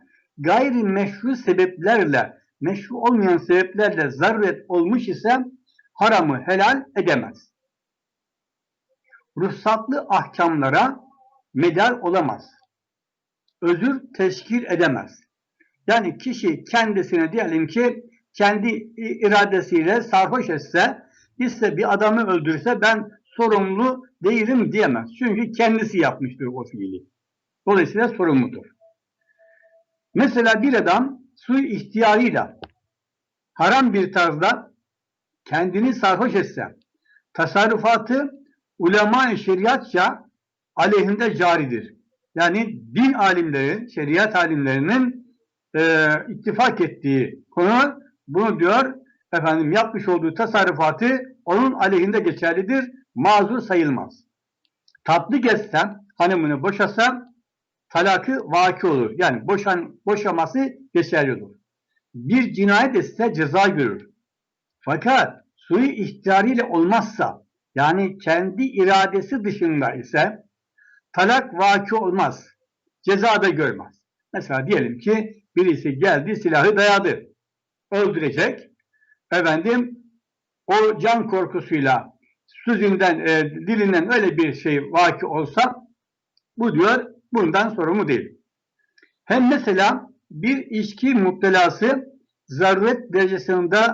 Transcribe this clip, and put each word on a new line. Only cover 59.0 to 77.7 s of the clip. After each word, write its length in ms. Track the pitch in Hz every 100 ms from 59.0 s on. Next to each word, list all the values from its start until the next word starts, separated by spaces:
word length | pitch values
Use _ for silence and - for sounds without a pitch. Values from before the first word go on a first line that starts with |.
| 113 151
Yani 320 | 170 117 127
boşan-, 520 | 202 202 180 160 - 202
boşaması 640 | 208 208 170 165 262 269 - -
geçerli 500 | 170 165 160 139 104
olur. 120 | 101 - _ _ _ _ _
Bir 380 | 120 127 254 240
cinayet 440 | 190 202 208 262 208
etse 360 | - - 226
ceza 360 | 156 147 180 196
görür. 420 | 156 120 98 - _ _ _ _ _ _ _
Fakat 640 | 139 156 240 262 - - _ _
sui 380 | - 185 277
ihtiyarıyla 760 | 233 160 - 190 190 226 240 -
olmazsa, 720 | 170 175 226 - - 120 - _ _ _
yani 440 | 131 151 185 190 -
kendi 440 | 160 170 190 190
iradesi 800 | 262 196 185 196 190 196 196 269
dışında 500 | 202 - 170 151 123
ise 500 | 123 120 151 190 214 _ _ _ _ _ _ _
talak 420 | 175 196 254 156
vaki 400 | 170 196 202 202
olmaz. 540 | 220 185 190 143 - - _ _ _ _ _
Ceza 400 | 185 196 226 208
da 60 | 196
görmez. 540 | 156 139 98 - _ _ _ _
Mesela 340 | 190 - 131 143
diyelim 320 | 190 123 -
ki 460 | 202 220 220 - _ 175
birisi 420 | 185 143 151 135
geldi, 380 | 190 147 175 214
silahı 400 | 175 156 185 202
dayadı. 460 | 202 196 185 110 - _ _ _ _